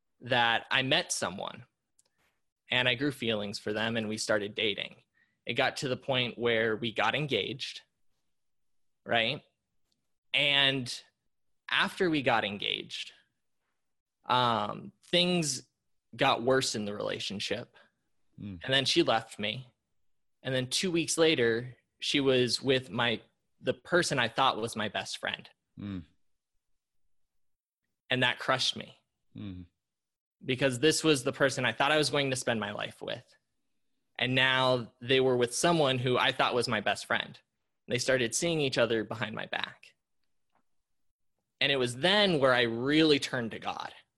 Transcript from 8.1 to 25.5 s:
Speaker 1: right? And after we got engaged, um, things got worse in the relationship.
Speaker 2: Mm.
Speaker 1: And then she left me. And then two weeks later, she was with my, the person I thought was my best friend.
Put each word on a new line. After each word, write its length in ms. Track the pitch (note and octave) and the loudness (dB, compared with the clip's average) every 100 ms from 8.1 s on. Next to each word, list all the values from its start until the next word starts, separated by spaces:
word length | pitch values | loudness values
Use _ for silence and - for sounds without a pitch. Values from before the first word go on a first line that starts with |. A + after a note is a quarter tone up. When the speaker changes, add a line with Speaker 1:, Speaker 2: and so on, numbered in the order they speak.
| _ _ _ _ _ _ _ _ _ | _ _ _ _ _ _ _ _ _
Speaker 1:
right? 380 | A#2 A#2 A2+ C#3+ - _ _ _ _ _ _ _ _ | -2 0 0 -2 -10 _ _ _ _ _ _ _ _
And 600 | C3 C#3+ C#3 C#3 C3+ B2 - - _ _ _ _ _ - | 0 2 2 2 0 -4 -10 -14 _ _ _ _ _ -4
after 400 | C3+ F#3+ - F#3 | -2 -2 0 0
we 140 | D#3 | 0
got 220 | C3 A2+ | 2 2
engaged, 640 | G#2+ G2+ - G2+ F#2+ - - - _ _ _ _ _ _ _ _ _ _ - | 0 -4 -4 -6 -6 -12 -12 -16 _ _ _ _ _ _ _ _ _ _ -2
um, 640 | B2+ B2 A2 G#2 G#2+ - - - | 2 2 0 -2 -6 -12 -20 -2
things 540 | F3 F3 F3+ D3+ B2+ - _ _ _ _ | 2 2 2 0 -4 -10 _ _ _ _
got 280 | A#2 C#3 A#2+ | 0 2 2
worse 340 | A#2 C3 C3 A2+ | 2 2 2 -2
in 80 | |
the 100 | G#2 | -6
relationship. 800 | G#2 G#2 F#2+ - G#2 - A2 B2 _ _ _ _ _ _ - | -6 -6 -6 -6 -6 -6 -6 -8 _ _ _ _ _ _ -16
Speaker 2:
Mm. 200 | G#2 F2+ | -12 -10
Speaker 1:
And 100 | B2+ | -2
then 120 | C3+ | 0
she 180 | B2+ E3 | 2 2
left 380 | C#3+ A2+ - - | 4 2 0 -8
me. 260 | G#2 B2+ - _ _ _ _ _ _ _ | -6 -6 -12 _ _ _ _ _ _ _
And 100 | C3 | -4
then 140 | C3 B2+ | -4 -2
two 240 | - F#3+ | -2 0
weeks 260 | E3 C#3+ - | 0 0 2
later, 580 | D#3+ D3+ A#2 A2+ B2+ - _ _ | 4 4 2 2 -4 -12 _ _
she 220 | - D3 | -2 2
was 420 | C3+ B2+ B2 A2 | 4 4 4 0
with 260 | C3 C3 C3 | 0 0 0
my, 300 | A2 A#2+ A2 - _ _ _ | -2 -2 -2 -6 _ _ _
the 140 | - | -6
person 460 | - - F3 E3 C#3 | -6 0 0 2 2
I 80 | A2+ | 0
thought 320 | - C3+ G2 | 2 2 2
was 160 | A2+ A2 | -4 -4
my 120 | G#2 | -4
best 300 | F#2+ F#2 - | -4 -6 -6
friend. 300 | - - - | -6 -6 -10